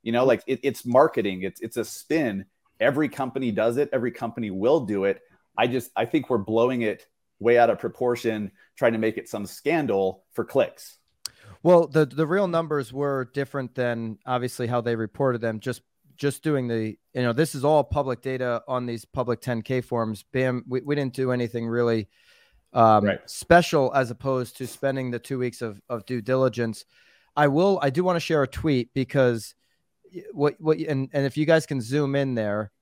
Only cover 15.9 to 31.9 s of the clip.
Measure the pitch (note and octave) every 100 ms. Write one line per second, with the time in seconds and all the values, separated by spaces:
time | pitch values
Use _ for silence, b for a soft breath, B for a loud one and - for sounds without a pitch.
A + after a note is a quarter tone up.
15.9 | _ _ _ C#3+ - D#3 C#3+ B2 A2+ A2
16.9 | - _ C3+ B2 A#2 D#3+ C#3 C#3 D#3 C#3
17.9 | D3+ C3 A#2+ C3 C3 B2 A#2 - B2+ B2
18.9 | A2+ - C#3 B2 A2+ - A#2 - C3 -
19.9 | A#2+ A2 G#2+ _ C3 C3 B2 C3 B2+ C#3
20.9 | D3 C3+ C3 C3 B2 A#2+ A#2 A2+ A#2+ A#2+
21.9 | A2+ G#2 b b b b b _ - A2+
22.9 | G#2+ G#2 F#2 - - - E3+ E3+ D#3+ C3
23.9 | C#3 A#2+ A#2+ C#3 C3 A#2+ - B2 - C#3
24.9 | C3+ B2+ A#2+ - C3+ B2 - A#2 G2+ _
25.9 | A#2+ - B2+ G#2+ C3 C3 A2+ A#2 G#2+ -
26.9 | b b b b - D3 C#3+ G3 G3 C#3+
27.9 | C3+ F#3 E3+ - D#3+ C3 - D#3+ C3 A#2
28.9 | C3+ B2+ C#3+ B2+ A#2 - _ _ _ _
29.9 | _ _ F#3 - E3+ D3 - D#3 D#3 D#3
30.9 | C3+ C3+ C#3+ C#3 D3+ D3+ D#3+ - C#3 A2+